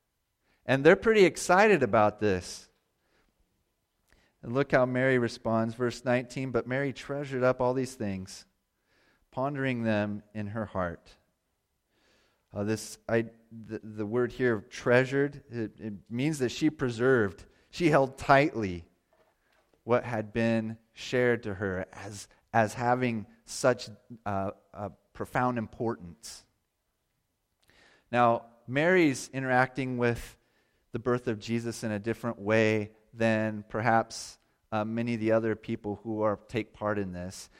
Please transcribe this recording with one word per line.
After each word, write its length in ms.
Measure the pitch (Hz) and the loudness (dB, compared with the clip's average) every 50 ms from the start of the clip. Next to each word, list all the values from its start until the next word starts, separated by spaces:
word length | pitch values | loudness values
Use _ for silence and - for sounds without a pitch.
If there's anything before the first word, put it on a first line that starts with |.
| _ _ _ _ _ _ _ _ _ _ _ _ _ | _ _ _ _ _ _ _ _ _ _ _ _ _
And 180 | - 127 135 139 | -2 0 6 8
they're 120 | 160 196 | 8 6
pretty 300 | 190 190 226 220 214 185 | 8 6 4 6 8 6
excited 580 | 165 - - - - 180 185 214 220 196 151 - | 6 4 2 0 4 6 6 8 8 6 4 4
about 360 | - 101 113 107 104 104 - | 4 6 6 6 4 4 2
this. 480 | 107 107 92 90 - - - - - _ _ _ _ _ _ _ _ _ _ _ _ _ _ _ _ _ _ _ _ _ _ _ _ _ _ _ _ _ _ _ _ _ _ _ | 2 2 2 0 -2 -6 -14 -16 -18 _ _ _ _ _ _ _ _ _ _ _ _ _ _ _ _ _ _ _ _ _ _ _ _ _ _ _ _ _ _ _ _ _ _ _
And 140 | - 110 117 | -10 -4 -2
look 160 | 135 139 - | -2 0 2
how 160 | 160 135 127 | 4 4 4
Mary 320 | 127 127 127 131 131 131 127 | 2 2 2 2 4 4 2
responds, 560 | 120 113 - - - 113 113 113 113 117 113 | 2 0 -4 -4 -2 0 0 0 0 -2 -2
verse 280 | 123 127 120 113 - - | -2 -4 -4 -4 -4 -2
nineteen, 460 | 127 123 123 123 120 - 143 131 135 | 0 0 0 -2 -4 -8 -8 -6 -2
"But 160 | 120 120 - | -2 -2 -2
Mary 260 | 120 127 135 143 139 | -2 -2 -2 -2 -4
treasured 520 | 120 - - - 139 143 147 135 139 123 123 | -6 -8 -10 -8 -8 -8 -6 -6 -2 0 2
up 180 | 127 127 - | 2 2 2
all 140 | 127 123 127 | 0 0 0
these 180 | 135 127 123 - | -2 -4 -6 -6
things, 540 | - 110 101 95 95 95 95 - - - _ _ _ _ _ _ _ _ _ _ _ _ _ _ _ _ _ | -6 -6 -6 -6 -6 -10 -12 -16 -18 -20 _ _ _ _ _ _ _ _ _ _ _ _ _ _ _ _ _
pondering 540 | - 131 127 143 147 135 135 135 123 117 113 | -8 -6 -6 -4 -4 -2 -2 -2 -2 0 0
them 400 | 113 107 104 104 104 104 104 - _ - | 0 2 0 0 -2 -4 -8 -12 _ -12
in 140 | 107 104 | -10 -10
her 180 | 101 107 117 107 | -8 -6 -8 -8
heart." 500 | 98 - 95 90 87 82 - _ - - _ _ _ _ _ _ _ _ _ _ _ _ _ _ _ _ _ _ _ _ _ _ _ _ _ _ _ | -6 -4 -4 -4 -4 -4 -8 _ -20 -20 _ _ _ _ _ _ _ _ _ _ _ _ _ _ _ _ _ _ _ _ _ _ _ _ _ _ _
Uh, 120 | - 101 101 | -8 -4 -2
this, 340 | 107 110 107 - - - - _ | -2 -2 -4 -6 -10 -16 -12 _
I, 180 | - 113 117 117 117 - _ _ _ | -2 0 0 0 -2 -8 _ _ _
the, 280 | 117 113 110 101 110 104 - | -20 -18 -14 -12 -12 -12 -10
the 220 | 110 107 107 107 | -10 -8 -8 -6
word 240 | 104 110 123 123 113 | -2 0 0 0 0
here, 320 | - - 131 123 113 101 - - | 0 0 0 0 0 0 -4 -10
treasured, 720 | - - - 131 120 123 131 127 139 139 143 143 143 139 - - | -14 -4 2 4 4 4 4 2 0 0 0 -2 -4 -10 -16 -10
it, 220 | 117 120 110 101 - - | -8 -6 -6 -8 -8 -10
it 140 | 90 110 104 90 - - | -12 -10 -12 -12 -12 -8
means 300 | 113 120 131 156 160 139 | -4 -2 -2 -2 -2 -2
that 100 | 127 117 | -2 -4
she 220 | - - 156 156 | -2 0 -2 -2
preserved, 760 | - - 135 123 117 110 123 135 131 120 104 95 90 - - - _ _ _ _ | 0 -2 -4 -4 -2 0 2 4 4 4 2 0 -4 -10 -20 -20 _ _ _ _
she 200 | - - 175 156 | -4 0 2 4
held 280 | 151 139 139 127 117 | 4 4 2 0 -4
tightly 680 | - - - 139 135 147 - - 113 107 95 90 85 85 _ _ _ _ _ _ _ _ _ _ _ _ _ _ _ _ _ _ _ - | -2 4 6 6 6 6 2 -2 -4 -6 -6 -6 -8 -12 _ _ _ _ _ _ _ _ _ _ _ _ _ _ _ _ _ _ _ -2
what 200 | 113 120 120 - | 0 0 0 0
had 300 | 117 120 110 107 104 - | -2 -6 -6 -6 -4 -4
been 440 | 120 113 113 113 113 110 110 113 110 _ _ _ | -2 0 0 0 0 -2 -6 -10 -12 _ _ _
shared 500 | - - - - 127 123 123 120 107 - | -18 -8 -4 -2 0 2 2 0 -2 -4
to 100 | 107 98 | -8 -6
her 320 | 92 104 95 92 92 92 - - | -4 -4 -4 -4 -6 -8 -10 -12
as, 340 | - 104 104 110 101 - - _ _ _ _ - | -16 -14 -14 -14 -16 -16 -20 _ _ _ _ 2
as 200 | 117 110 104 - | 2 2 2 0
having 540 | 123 123 120 123 127 127 123 117 110 98 - _ _ _ | -2 0 0 0 0 0 -2 -2 -4 -8 -12 _ _ _
such, 440 | - - - - 131 120 120 - 113 104 - _ - 123 - - | -14 -6 0 0 0 0 0 -4 -14 -18 -20 _ -20 -20 -12 -8
uh, 260 | 101 101 98 98 101 - _ _ _ - | -6 -4 -4 -4 -6 -8 _ _ _ -14
a 180 | - 104 95 - _ _ _ - | -12 -12 -12 -14 _ _ _ -14
profound 440 | - 107 - - 139 127 127 123 | -12 -10 -4 -2 0 0 0 -2
importance. 840 | 117 110 98 - - 120 113 117 - 87 87 82 - - - - - - _ _ _ _ _ _ _ _ _ _ _ _ _ _ _ _ _ _ _ _ _ _ _ _ _ _ _ _ _ _ _ _ _ | -4 -6 -8 -6 -6 -4 -4 -4 -6 -10 -18 -18 -18 -20 -20 -20 -20 -20 _ _ _ _ _ _ _ _ _ _ _ _ _ _ _ _ _ _ _ _ _ _ _ _ _ _ _ _ _ _ _ _ _
Now, 340 | 120 120 120 117 117 - - - _ _ _ | 2 4 4 4 4 2 -2 -10 _ _ _
Mary's 640 | - 127 143 156 175 185 185 165 147 127 - - - - | -6 -2 0 2 4 4 4 4 4 2 -2 -6 -10 -8
interacting 640 | 131 135 131 127 127 127 127 - 143 131 127 127 | -6 -2 2 4 4 2 2 0 -4 -6 -4 -2
with 400 | 120 120 120 117 - - - - _ _ _ _ _ _ _ _ _ _ _ - | 0 0 0 0 -2 -6 -14 -20 _ _ _ _ _ _ _ _ _ _ _ -10
the 60 | 117 | -4
birth 280 | 110 127 123 123 - | 0 0 0 0 0
of 120 | 127 110 104 | -4 -4 -4
Jesus 440 | 98 110 117 117 117 117 113 - - | -4 -4 -4 -4 -4 -4 -6 -6 -6
in 80 | 110 | -6
a 80 | 104 101 | -4 -4
different 400 | 101 117 113 - - 120 113 - | -4 -4 -4 -4 -6 -8 -8 -4
way 520 | 101 101 110 113 110 110 110 110 104 104 - _ _ _ - | -2 2 4 4 4 4 2 0 -2 -6 -12 _ _ _ -4
than 500 | 113 113 113 110 110 110 110 107 107 104 - | -2 0 2 2 0 0 -2 -4 -8 -10 -8
perhaps, 680 | - 110 110 120 113 113 110 - - - - - - _ _ _ _ _ _ _ | -6 -2 0 2 2 2 2 -2 -6 -14 -14 -16 -18 _ _ _ _ _ _ _
uh, 140 | 110 107 107 | -4 -4 -2
many 300 | 110 113 117 117 120 117 | -2 -4 -4 -2 -2 -2
of 40 | 110 | -2
the 120 | 107 110 | 2 2
other 240 | 110 113 113 110 107 | 2 2 2 0 -2
people 440 | 107 - - 113 110 - 104 101 98 - | -4 -6 -8 -8 -6 -6 -8 -8 -8 -8
who 180 | 113 110 107 | -6 -4 0
are, 180 | 107 107 101 98 - | 0 0 0 -2 -6
take 260 | - - 117 107 - - | -6 -6 -6 -6 -6 -8
part 240 | - 107 104 104 | -6 -4 -2 -2
in 140 | 104 98 92 90 | -2 -4 -6 -6
this, 360 | 90 90 92 - - - - _ | -10 -10 -10 -12 -14 -18 -20 _